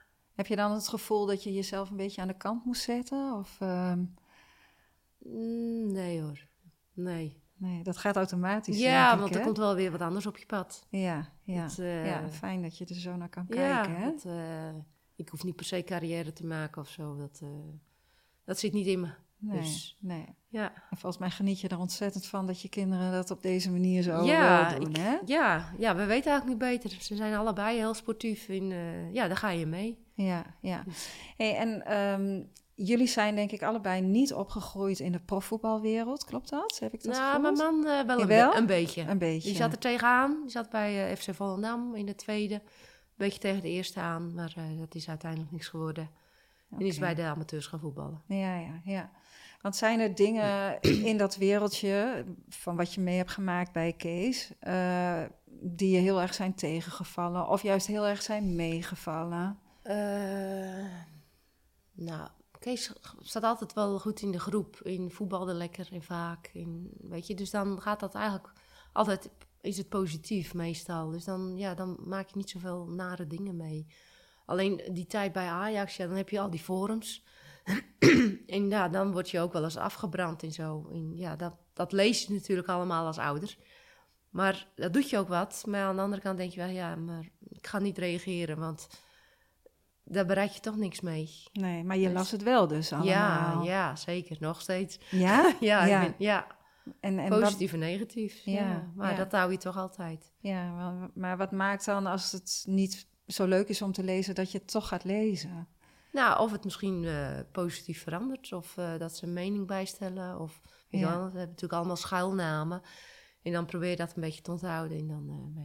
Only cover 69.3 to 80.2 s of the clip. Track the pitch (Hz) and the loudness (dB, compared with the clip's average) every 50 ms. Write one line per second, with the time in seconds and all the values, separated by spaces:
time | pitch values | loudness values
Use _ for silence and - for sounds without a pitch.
69.3 | - - - - _ _ - 185 190 190 190 - - 196 190 160 156 156 - - | -18 -20 -20 -20 _ _ -6 -6 -4 -4 -6 -2 -2 0 0 0 -2 -6 -4 -2
70.3 | 220 190 156 - 175 175 170 165 165 165 - - 175 165 160 160 160 170 170 202 | -2 -2 -2 -4 -4 -4 -4 -4 -6 -6 -6 -6 -6 -4 -4 -4 -6 -6 -6 -6
71.3 | 190 185 185 185 185 185 202 190 175 175 185 185 175 - - 170 190 196 185 - | -6 -4 -4 -6 -6 -4 -4 -4 -4 -4 -4 -6 -6 -6 -6 -6 -6 -6 -6 -6
72.3 | - 196 196 - - 180 175 185 175 180 175 170 170 180 185 180 180 175 175 151 | -6 -8 -8 -6 -8 -8 -6 -6 -6 -6 -6 -6 -6 -6 -6 -6 -6 -6 -6 -8
73.3 | 165 175 202 196 180 165 160 156 156 156 156 - - - - - - - - _ | -6 -6 -6 -6 -6 -6 -6 -6 -6 -6 -8 -10 -16 -20 -20 -20 -20 -20 -20 _
74.3 | _ _ _ - 175 185 190 196 190 - - - 185 175 175 - - 208 202 196 | _ _ _ -4 -2 0 2 2 0 -2 -4 -6 -6 -6 -6 -4 -2 -2 -2 -2
75.3 | - 190 180 175 170 180 196 220 220 202 196 190 - - 185 170 185 196 190 - | -2 -2 -4 -2 -2 -2 -2 -2 -2 -2 -2 -4 -4 -6 -4 -4 -2 -2 -2 -2
76.3 | 202 202 196 202 170 156 - - 185 185 196 208 220 226 226 - - - - _ | -2 -2 -2 -2 -4 -6 -4 -2 -2 0 0 0 -2 -2 -4 -6 -10 -12 -14 _
77.3 | - - - - - - _ 185 196 - - - - _ - 349 311 262 247 208 | -20 -20 -20 -20 -20 -12 _ -2 -2 -2 -2 -8 2 _ 10 10 10 10 8 6
78.3 | 196 - - - 185 196 202 196 208 208 185 170 170 190 196 202 180 180 180 - | 4 0 -4 -4 0 0 2 4 4 4 2 4 4 2 2 2 2 0 -2 0
79.3 | - 170 170 175 175 165 151 165 160 - - 196 - - - 175 156 185 | 0 0 0 2 0 0 0 0 -2 -2 -4 -4 -2 -4 -4 -4 -2 -2